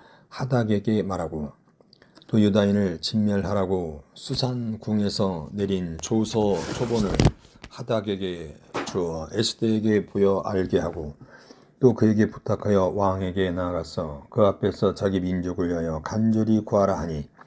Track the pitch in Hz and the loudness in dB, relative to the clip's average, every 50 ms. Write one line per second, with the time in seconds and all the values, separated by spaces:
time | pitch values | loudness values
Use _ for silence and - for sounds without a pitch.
0 | - - - - _ _ - - 143 127 131 123 117 107 107 101 101 - 110 107 | -20 -20 -20 -20 _ _ -10 -8 -4 0 0 2 2 2 0 0 0 0 0 0
1 | 92 98 95 87 85 78 80 78 73 69 - _ _ _ _ _ _ _ _ - | 0 -2 -2 -4 -4 -6 -6 -6 -8 -8 -10 _ _ _ _ _ _ _ _ -20
2 | - _ _ - - - - 113 107 104 98 107 104 101 101 104 101 95 85 80 | -20 _ _ -20 -8 0 2 4 4 6 6 4 4 4 4 2 2 0 -2 -4
3 | - - - 110 104 104 101 101 92 85 101 101 95 90 95 92 87 80 76 71 | -6 -4 0 0 0 2 0 0 0 0 -2 -2 0 0 -2 -2 -4 -4 -8 -12
4 | - _ - - - - 135 - - 127 127 123 120 113 110 104 - - 107 107 | -16 _ -20 -14 -10 -8 -4 -2 -2 -2 -2 -4 -4 -6 -6 -6 -4 -2 -2 0
5 | 101 101 - - 107 98 92 82 76 - - 104 101 98 98 95 90 85 80 82 | 0 -2 -2 -2 -2 -2 -2 -4 -8 -8 -6 -4 -2 -2 -2 -2 -2 -4 -8 -8
6 | - - 113 110 110 101 - 113 107 104 95 85 78 78 - - 127 113 117 113 | -6 -2 0 0 0 0 0 0 0 2 0 0 -2 -4 -6 -4 -4 -2 0 0
7 | 107 95 - - - - - - - - - - - - - - 120 123 123 110 | 0 2 4 6 6 6 4 2 -8 -20 -20 -20 -20 -18 -14 -10 -6 -4 -2 -2
8 | 101 107 101 92 98 92 87 85 82 78 76 - - - - - - - - 98 | -2 -2 -4 -2 -2 -4 -6 -6 -8 -12 -14 -18 -18 -12 -10 -10 -8 -6 -4 -2
9 | 87 85 82 80 80 - - 101 110 - - - 113 113 110 110 107 110 107 104 | -2 -2 -4 -6 -8 -6 -2 -2 -2 -2 -2 -2 -2 0 0 2 2 2 2 2
10 | 95 - - 104 101 98 98 92 - - 104 95 92 90 - 92 80 85 85 87 | 0 0 0 2 2 4 2 2 0 -2 -2 -2 0 0 0 0 0 -2 -6 -6
11 | 78 73 73 - - - - - - - - _ _ _ _ - - 127 120 - | -8 -10 -12 -14 -18 -20 -20 -20 -20 -20 -20 _ _ _ _ 4 4 4 4 6
12 | 113 107 107 104 107 101 - - - - 107 - - 107 104 98 92 90 - 101 | 4 4 4 4 2 2 0 -4 -6 -4 -4 -2 0 2 2 4 4 2 2 2
13 | 98 95 95 95 95 90 87 95 95 92 87 90 90 87 87 85 82 - - - | 2 2 0 0 -2 -2 0 0 0 0 0 -2 -2 -2 -4 -4 -6 -6 -6 -6
14 | 87 78 73 71 - - - 113 107 98 95 - - 101 92 - - 98 90 - | -6 -6 -8 -10 -14 -6 0 2 4 4 4 2 0 -2 0 2 0 0 0 2
15 | 104 101 95 95 90 90 92 90 87 90 87 87 90 85 87 85 82 82 80 78 | 0 0 0 0 0 0 -2 -2 -2 -2 -2 -2 -2 0 0 -2 -2 -2 -4 -4
16 | 76 - - 110 110 113 110 110 110 107 110 107 104 - - 104 98 95 95 - | -6 -4 -2 0 2 2 2 2 4 4 4 2 2 2 2 2 4 2 2 -2
17 | 80 85 80 73 71 - _ - - | -4 -4 -6 -6 -8 -10 _ -20 -20